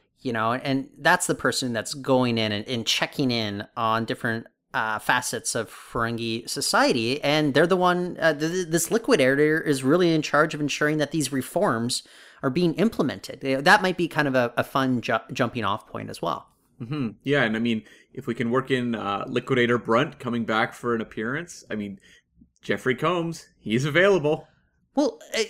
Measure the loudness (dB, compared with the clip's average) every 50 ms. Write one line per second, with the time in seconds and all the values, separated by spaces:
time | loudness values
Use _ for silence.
0 | _ _ _ _ -6 -4 -2 0 0 0 0 -2 -2 0 -2 -2 -2 -6 -14 -2
1 | 2 2 4 4 2 0 -2 0 0 0 0 0 -2 -2 -4 -4 -4 -6 -10 -10
2 | 0 2 4 4 4 2 2 0 0 0 -2 -4 -4 -4 -6 -4 -2 -2 0 0
3 | -2 -4 -2 -2 0 0 0 0 -2 -2 -4 -6 -8 -10 -8 -4 -2 0 0 0
4 | 0 -2 -6 -4 -2 -4 -4 -4 -6 -12 _ _ _ _ -4 -4 -2 -2 -4 -4
5 | 0 0 0 0 0 -2 -6 -6 -6 -4 -4 -4 -4 -6 -8 -20 -20 -8 -4 -2
6 | -2 -2 -2 -4 -4 -4 -4 -6 -6 -8 -6 -4 -2 0 2 2 4 4 2 0
7 | 0 0 -2 0 0 0 2 2 2 2 4 4 4 4 4 2 4 2 2 2
8 | -2 -4 -6 0 0 0 2 2 -2 -2 -2 -2 -4 0 0 -2 0 2 0 -2
9 | 2 4 4 4 6 4 6 4 4 4 4 2 2 0 0 0 2 2 4 4
10 | 4 4 2 2 0 2 2 2 2 2 0 -4 -4 -2 -2 0 0 0 2 0
11 | 0 -2 0 -2 -2 -2 -2 -4 -4 -2 -2 0 0 2 0 0 0 -2 -4 -4
12 | -6 -10 -20 -20 -20 -20 -16 -4 -4 -2 0 2 2 2 2 2 0 0 2 0
13 | -2 -2 -2 -6 -10 -14 -14 -8 -4 -2 -2 2 6 6 6 6 6 2 0 0
14 | -2 -2 0 0 0 2 2 2 2 2 0 -2 -4 -2 0 0 0 2 0 0
15 | 0 0 -2 -2 -2 -6 -4 -4 -4 -2 -2 -4 -2 -2 -2 -4 -6 -10 -12 -12
16 | -10 -10 -10 -6 -4 -4 -4 -4 -6 _ _ _ _ _ _ -14 -10 -8 -6 -4
17 | -4 -4 -6 _ -4 0 2 2 2 2 2 0 0 0 0 -2 -4 -8 -20 -20
18 | _ _ _ -12 -6 -6 -4 -2 -2 0 0 0 0 0 0 0 0 -2 -4 -2
19 | -2 -2 -2 -2 -4 -2 -4 -4 -2 0 2 2 4 4 2 0 2 2 2 2
20 | 2 0 -4 -10 -8 -6 -4 -4 -2 0 0 0 0 -2 -4 -8 -4 -4 -2 -2
21 | -4 -6 -8 -8 -6 -6 -6 -6 -8 -10 -16 -20 -12 -8 -6 -6 -6 -8 -10 -14
22 | _ -20 -20 -20 _ _ _ _ -20 _ _ _ _ -6 -6 -2 0 -2 -2 0
23 | 0 -2 0 0 -2 -4 -6 -10 -14 _ _ _ -6 -2 0 0 0 2 2 4
24 | 4 6 4 4 2 0 -2 -2 -4 _ _ _ _ _ _ _ _ _ -2 0
25 | 0 0 0 -4 -16 -6 -2 -2 -2 -2